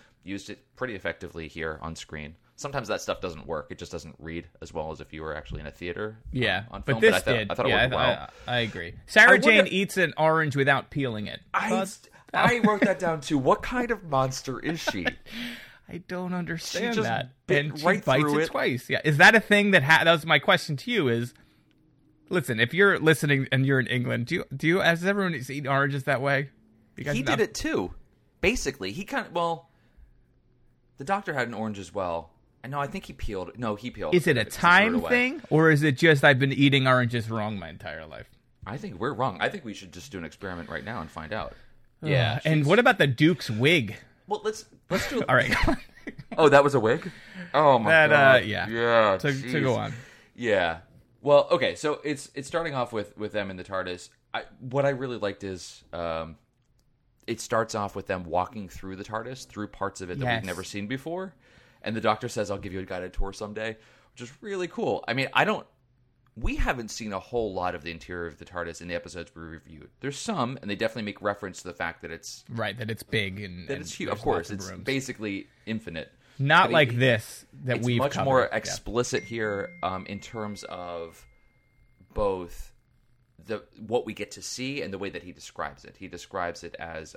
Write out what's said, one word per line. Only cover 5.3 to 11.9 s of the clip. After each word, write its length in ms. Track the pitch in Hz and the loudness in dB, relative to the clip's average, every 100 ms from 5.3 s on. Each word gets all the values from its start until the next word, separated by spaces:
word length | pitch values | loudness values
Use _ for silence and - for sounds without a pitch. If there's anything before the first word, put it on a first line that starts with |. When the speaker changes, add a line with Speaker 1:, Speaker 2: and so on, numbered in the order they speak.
Speaker 1:
actually 280 | 76 - 78 | -10 -10 -12
in 60 | 76 | -12
a 40 | |
theater, 460 | - 87 87 107 110 | -10 -8 -6 -8 -10
um, 60 | - | -8
Speaker 2:
Yeah, 300 | 131 110 92 113 | -2 0 -2 -6
Speaker 1:
on 120 | 101 | -8
Speaker 2:
but 100 | 117 | -4
Speaker 1:
film, 60 | 135 | 4
Speaker 2:
this 100 | 220 | 6
Speaker 1:
but 40 | 185 | 6
I 40 | |
thought, 100 | - 117 | 2 0
Speaker 2:
did. 140 | 101 | 0
Speaker 1:
I 40 | 90 | -2
thought 100 | 123 | 2
it 40 | |
Speaker 2:
Yeah, 120 | 104 | 2
Speaker 1:
worked 100 | 123 | 2
Speaker 2:
I, 20 | 127 | 2
Speaker 1:
well. 320 | 127 110 67 - - | 0 0 -6 -14 -4
Speaker 2:
I, 80 | 123 | -2
I 40 | |
agree. 360 | 113 92 85 - - | -2 -6 -10 -14 2
Sarah 300 | 214 233 254 | 8 10 10
Speaker 1:
I 20 | |
Speaker 2:
Jane 180 | 185 214 | 8 6
Speaker 1:
wonder 120 | 190 | 6
Speaker 2:
eats 240 | 185 202 - | 2 0 0
an 180 | 165 - | 0 2
orange 400 | 156 160 156 135 | 2 4 2 2
without 320 | 135 139 - | 2 2 0
peeling 380 | 147 131 110 104 | -4 -4 -4 -8
it. 120 | - - | -12 -6
Speaker 1:
I, 160 | 190 202 | -4 0
Speaker 2:
But 300 | 185 190 | -2 -2